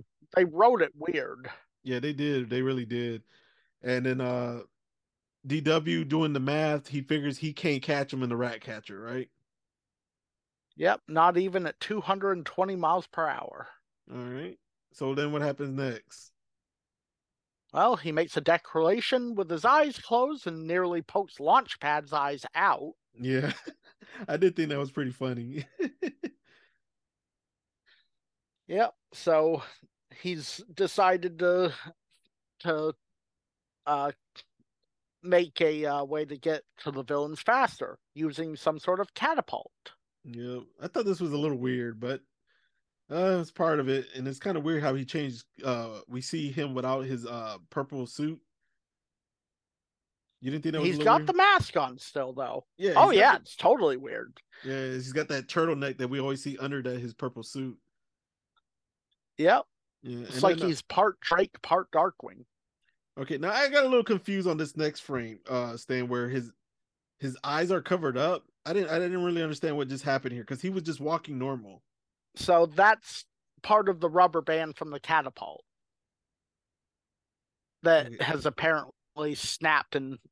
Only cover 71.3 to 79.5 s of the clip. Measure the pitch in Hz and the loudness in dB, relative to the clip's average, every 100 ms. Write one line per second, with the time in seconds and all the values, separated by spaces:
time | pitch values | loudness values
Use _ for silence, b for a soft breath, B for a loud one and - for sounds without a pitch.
71.3 | 131 131 131 101 92 _ _ _ _ _ | -6 -4 -6 -10 -20 _ _ _ _ _
72.3 | - - 170 165 151 202 220 - - - | -4 4 6 6 6 6 6 0 -16 -18
73.3 | _ _ _ - 214 202 170 170 170 180 | _ _ _ 4 4 4 0 2 6 4
74.3 | 165 147 160 160 - 156 143 - 160 135 | 4 0 0 -2 -8 -10 -8 0 2 2
75.3 | - 82 - - _ _ _ _ _ _ | -6 -12 -14 -20 _ _ _ _ _ _
76.3 | _ _ _ _ _ _ _ _ _ _ | _ _ _ _ _ _ _ _ _ _
77.3 | _ _ _ _ _ 165 160 127 117 151 | _ _ _ _ _ 4 6 4 -2 -2
78.3 | 151 147 - 160 156 - - _ 151 151 | 0 -2 0 0 0 -2 -14 _ -6 -4
79.3 | 143 - | -4 -6